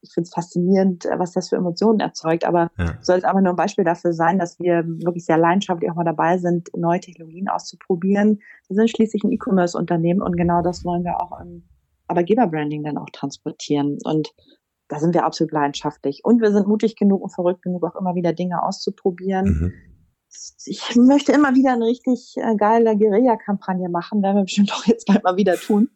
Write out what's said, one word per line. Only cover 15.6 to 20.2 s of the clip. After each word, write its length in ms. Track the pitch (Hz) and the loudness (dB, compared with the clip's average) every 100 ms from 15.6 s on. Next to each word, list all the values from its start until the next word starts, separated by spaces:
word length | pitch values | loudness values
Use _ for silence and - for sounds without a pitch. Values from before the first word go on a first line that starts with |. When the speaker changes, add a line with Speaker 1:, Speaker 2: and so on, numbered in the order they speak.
| 143 147 151 - 139 143 | -2 -2 -8 -6 -8 -4
Speaker 1:
Und 160 | - 233 | 2 4
wir 120 | 220 | 4
sind 140 | 208 202 | 2 2
mutig 300 | 214 220 - | 2 0 2
genug 240 | 208 196 | 2 2
und 80 | 196 | -2
verrückt 300 | - 180 185 | -4 -2 -2
genug, 220 | - 180 | -4 -4
auch 120 | 165 - | -4 -4
immer 140 | 185 | -4
wieder 180 | 180 170 | -2 -2
Dinge 300 | 165 180 175 | -2 -4 -2
auszuprobieren. 840 | - 196 - 202 196 180 185 190 196 | -4 -4 -8 -4 -4 -4 -4 -2 0
Speaker 2:
Mhm. 260 | 80 87 - - _ _ _ | 0 -2 -6 -20 _ _ _